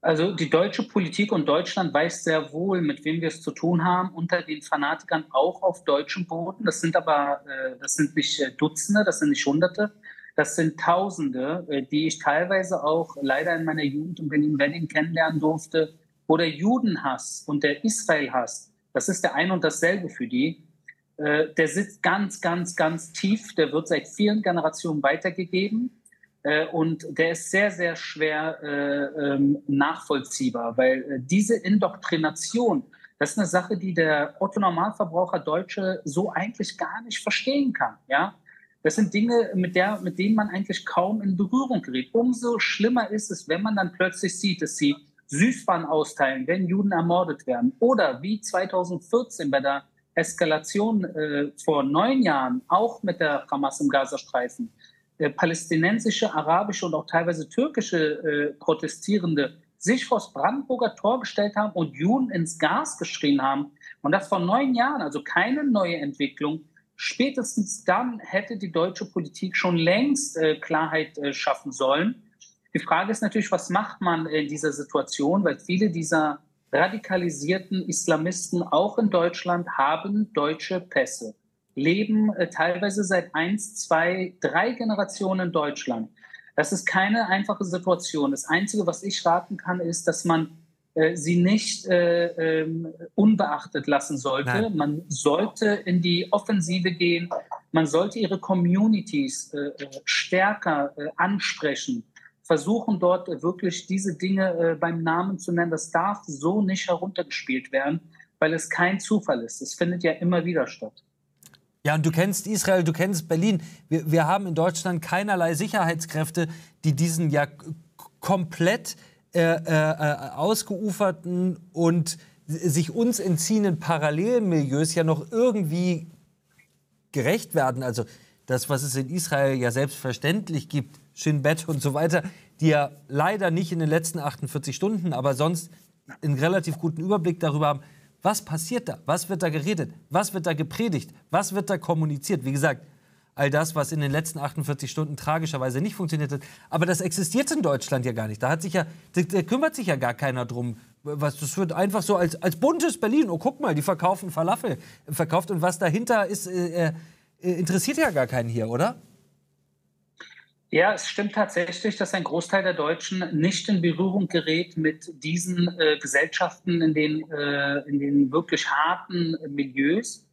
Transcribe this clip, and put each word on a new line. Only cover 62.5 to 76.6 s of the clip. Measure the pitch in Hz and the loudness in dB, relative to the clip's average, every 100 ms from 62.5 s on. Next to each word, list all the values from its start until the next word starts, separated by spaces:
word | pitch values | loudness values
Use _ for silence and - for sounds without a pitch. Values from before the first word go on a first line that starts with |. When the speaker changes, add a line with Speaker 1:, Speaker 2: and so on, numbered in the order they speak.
| - | 0
Speaker 1:
Gas | 151 202 311 - | 0 0 -2 -6
geschrien | - - 147 143 | -8 -2 2 2
haben. | 135 139 147 _ - - | 2 0 -4 _ -20 -6
Und | - | 0
das | 196 196 | 0 2
vor | 196 | 0
neun | 175 226 277 240 | 2 2 2 2
Jahren, | 254 294 | 2 0
also | 156 147 | -4 -6
keine | - - 202 277 | -2 0 0 0
neue | 285 214 180 170 | 2 2 2 -2
Entwicklung. | 143 135 139 - 147 160 - _ _ _ | -6 -4 -4 -2 -4 -4 -10 _ _ _
Spätestens | - - 262 269 240 - 196 - | -8 0 0 0 -4 -2 -4 -4
dann | - 185 247 226 | 0 2 0 -6
hätte | - 190 208 220 | -4 -4 -4 -8
die | 190 | -4
deutsche | 165 175 185 | 0 0 -2
Politik | 196 - 156 - 190 - | -6 -6 -6 -6 -4 -2
schon | 185 170 | 2 2
längst, | 165 196 277 277 - 165 | 4 4 4 0 -2 0
äh, | 160 156 | 2 2
Klarheit, | - 156 156 160 151 - | 0 0 0 -2 -4 -4
äh, | 143 | -6
schaffen | 139 - 135 - | -2 -2 -2 -4
sollen. | 123 135 143 196 247 _ _ - _ _ 165 | -2 2 2 2 -2 _ _ -20 _ _ -6
Die | |
Frage | - 165 196 | 0 0 2
ist | 220 | -2
natürlich, | 214 220 202 | 0 0 0
was | 175 - | -2 0
macht | 185 214 - | -2 -2 -4
man | 185 165 160 | 0 0 0
in | 151 147 | -2 -2
dieser | 151 156 | -2 -2
Situation? | 143 139 151 135 - 143 190 | -4 -2 -2 -2 0 2 4
Weil | 175 - | 2 -2
viele | - 185 214 | -2 2 2
dieser | 170 156 160 151 143 _ _ | 0 0 2 2 -2 _ _